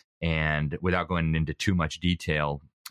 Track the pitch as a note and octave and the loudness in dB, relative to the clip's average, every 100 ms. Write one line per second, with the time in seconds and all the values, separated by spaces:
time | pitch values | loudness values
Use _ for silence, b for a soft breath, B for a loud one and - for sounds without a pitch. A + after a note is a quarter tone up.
0 | b - E2 D#2+ D#2 D2+ D2+ D#2 F2+ F2+ | b -4 0 2 2 0 -2 -2 0 0
1 | E2+ F2 D#2+ D#2+ D#2 - - F2+ D#2 - | 0 0 2 2 0 -2 0 2 0 0
2 | F2+ F2 - D2+ D2 C#2+ - _ - | -2 0 0 0 0 -4 -10 _ -6